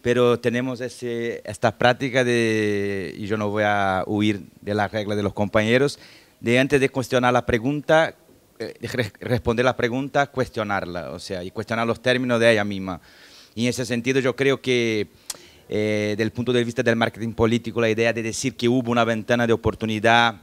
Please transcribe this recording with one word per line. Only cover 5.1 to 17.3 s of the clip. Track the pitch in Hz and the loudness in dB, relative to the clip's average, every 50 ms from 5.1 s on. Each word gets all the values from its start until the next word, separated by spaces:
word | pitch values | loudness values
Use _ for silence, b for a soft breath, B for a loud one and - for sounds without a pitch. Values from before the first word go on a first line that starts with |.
| 104 | -4
de | 104 101 | -2 -2
los | 95 - | -2 -2
compañeros, | - 104 95 - 110 107 110 117 127 139 143 - B B B B B B B B B | -2 -4 0 2 2 2 4 4 4 4 2 -2 B B B B B B B B B
de | - 113 120 127 | 0 2 2 2
antes | 131 139 147 139 | 4 4 2 2
de | 131 135 | 2 2
cuestionar | - 135 120 - 131 123 123 123 123 | 0 -4 -4 0 0 2 2 4 2
la | 120 117 | 2 2
pregunta, | - 120 117 110 135 147 147 135 - 160 160 160 - - _ _ _ - _ _ _ _ _ | 2 -2 0 0 -2 -4 -4 0 2 4 4 4 2 -4 _ _ _ -20 _ _ _ _ _
eh, | 113 92 - - | -12 -12 -10 -12
de | 120 | -10
re-, | 110 - 123 113 98 _ - | -6 -4 -4 -4 -4 _ -12
responder | - 98 123 110 - 120 113 113 123 | -4 -2 -2 -2 0 -2 0 2 0
la | 127 120 | 0 0
pregunta, | - - 117 117 131 139 135 - 143 143 | 0 -2 -2 -2 -4 -6 -2 0 -2 -2
cuestionarla, | - - 131 123 - - 117 107 104 101 95 85 87 87 90 78 65 | 0 -2 -6 -6 -4 -4 -6 -4 -2 -2 -4 -4 -4 -8 -8 -8 -10
o | 71 90 | -12 -12
sea, | - - 98 90 87 | -10 -10 -10 -8 -8
y | 92 | -10
cuestionar | _ 113 107 - 117 113 117 | _ -10 -6 -4 -4 -2 -2
los | 117 113 - | -2 -2 -2
términos | - 127 123 123 131 123 120 113 | 0 0 0 0 0 0 0 4
de | 117 117 113 | 6 6 4
ella | 104 104 | 4 2
misma. | 104 101 95 95 95 90 80 B B B B B B B B B B B | -2 -4 -6 -6 -8 -8 -10 B B B B B B B B B B B
Y | 107 117 | -2 -2
en | 123 | -2
ese | 117 - 127 | -2 -2 -4
sentido | 104 123 120 117 131 131 135 | -4 -4 -4 -2 0 0 2
yo | 123 131 117 | 0 0 -2
creo | - 135 139 135 - | 2 0 0 0 0
que, | - 127 127 123 117 113 110 107 98 - _ B B B B B B B B B B | 0 -2 0 0 0 0 0 -2 -4 -6 _ B B B B B B B B B B
eh, | - - 107 107 107 107 104 104 107 104 | -6 -4 -2 -2 0 -2 -2 -2 -2 -2
del | 101 113 107 | -2 -2 -2
punto | - - 120 123 123 | -2 -4 -4 0 0
de | 123 120 | 0 0
vista | 117 117 - 120 | -2 -2 0 0
del | 117 117 | 0 2
marketing | 113 117 107 - 95 110 117 | 2 0 -2 -2 -6 -8 -8